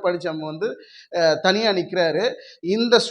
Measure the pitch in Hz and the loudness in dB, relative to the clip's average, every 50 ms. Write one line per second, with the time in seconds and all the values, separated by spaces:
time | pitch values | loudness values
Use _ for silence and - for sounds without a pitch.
0 | - 180 180 170 156 175 156 156 156 156 156 160 185 240 262 - - - - - | -2 -2 -2 -2 -4 -6 -6 -6 -8 -8 -8 -6 -6 -6 -6 -8 -16 -20 -20 -20
1 | - _ - 175 165 160 151 147 - 185 190 208 226 220 196 180 170 151 - 185 | -16 _ -2 2 4 4 4 4 2 2 2 2 2 0 0 0 -2 -2 0 0
2 | 170 165 147 160 208 254 - - - - - _ - 170 196 220 233 240 240 226 | 0 0 0 0 -2 -2 -4 -6 -14 -20 -18 _ -4 -2 -2 0 2 4 4 4
3 | - - | 2 2